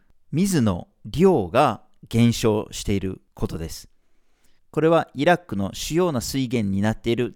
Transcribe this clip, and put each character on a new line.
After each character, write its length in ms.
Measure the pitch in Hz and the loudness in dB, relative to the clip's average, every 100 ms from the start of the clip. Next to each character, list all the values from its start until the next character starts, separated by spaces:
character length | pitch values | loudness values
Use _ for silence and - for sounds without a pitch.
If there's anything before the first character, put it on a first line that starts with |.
| _ _ _ | _ _ _
水 300 | 143 196 175 | -2 0 2
の 260 | 110 87 - _ - | 2 0 -6 _ -8
量 420 | 113 190 156 87 | 2 4 4 2
が 340 | 110 143 101 - _ - | 2 2 0 -10 _ -2
減 220 | 113 117 | 2 4
少 360 | 113 113 104 - | 4 0 0 -2
し 120 | - | -8
て 100 | - | -4
い 60 | 98 | -2
る 220 | 92 - _ | -4 -8 _
こ 140 | - 107 | -8 -8
と 100 | 80 | -6
で 120 | 82 | -12
す。 200 | - - _ _ _ _ _ _ _ _ | -14 -20 _ _ _ _ _ _ _ _
こ 120 | 156 | 0
れ 60 | 160 | 2
は 220 | 165 - 123 | 2 0 0
イ 100 | 156 | 2
ラ 120 | 170 | 2
ク 180 | - 101 | 0 -6
の 180 | 98 | -6
主 220 | - - 156 | -6 -4 0
要 160 | 180 | 0
な 100 | 131 | -2
水 260 | - 135 127 | -4 -4 -2
源 240 | 120 101 | -2 -2
に 100 | 98 | 0
な 100 | 107 | -2
っ 60 | 110 | -2
て 140 | 117 | -2
い 40 | 117 | -2
る 180 | 120 | -4